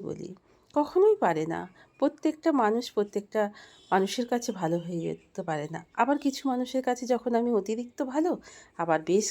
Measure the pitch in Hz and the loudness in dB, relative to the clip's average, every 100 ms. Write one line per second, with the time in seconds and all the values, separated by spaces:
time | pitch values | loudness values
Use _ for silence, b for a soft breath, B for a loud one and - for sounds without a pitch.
0 | - 156 - 190 b b _ - 294 370 | -6 -8 -10 -14 b b _ -2 0 4
1 | 415 415 190 156 160 165 180 b b _ | 6 6 2 2 -2 -4 -8 b b _
2 | 277 294 311 302 330 285 214 226 254 - | 0 0 -2 0 0 2 2 2 -2 -2
3 | 208 208 202 220 208 208 B B B 190 | -2 -4 -4 -2 -2 -4 B B B 2
4 | 190 - 240 247 240 190 165 170 165 170 | 2 0 -2 -2 -2 -4 -2 -2 -2 -6
5 | 165 160 _ - 175 156 151 160 170 - | -6 -6 _ -10 -6 -6 -6 -10 -8 -2
6 | 240 294 285 262 269 247 254 262 254 247 | 0 2 -2 -4 -4 -2 -2 -2 -2 -2
7 | 240 240 - 233 240 226 190 220 240 - | 0 -2 0 0 2 0 0 -4 -6 -6
8 | 262 262 339 233 B B B - 165 156 | -4 0 0 -2 B B B -6 0 0
9 | 156 190 214 | 2 2 2